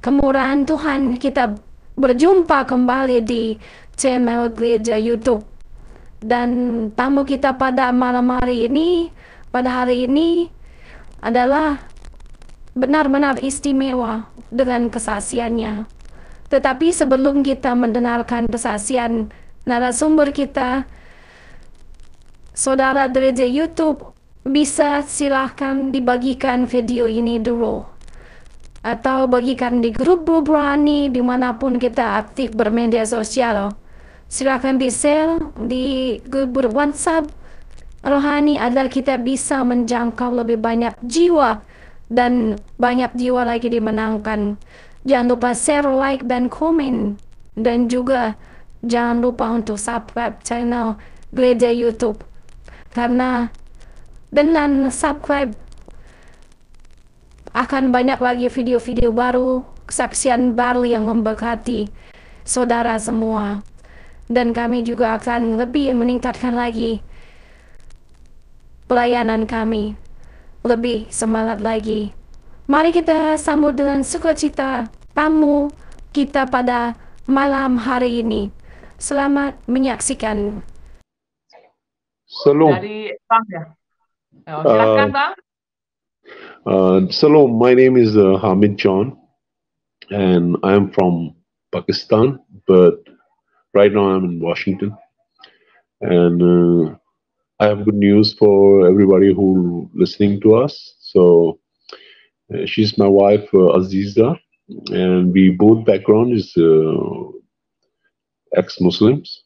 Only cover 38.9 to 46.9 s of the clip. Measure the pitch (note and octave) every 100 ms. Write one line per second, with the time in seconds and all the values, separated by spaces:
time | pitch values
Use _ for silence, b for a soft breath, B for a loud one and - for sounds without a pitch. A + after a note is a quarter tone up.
38.9 | C4+ C4 B3+ A#3+ C4 - C#4 B3 B3 A#3
39.9 | A#3+ A#3 A#3 B3 B3 A#3 A3+ A3+ A#3 A#3
40.9 | - A#3+ D#4+ F4 D#4+ B3 G#3+ b b b
41.9 | b - A#3 B3 B3 A3 G#3 - - B3
42.9 | B3 B3 B3 B3 B3 A#3+ A#3 A#3 A#3 A3
43.9 | G#3+ A3 A3 G#3 G#3+ G#3 G#3 b b b
44.9 | b C4 C4 B3 A#3+ B3 A#3+ - D4 C#4+
45.9 | C4 C4+ C4+ B3 B3 B3 - D#4 E4 C4+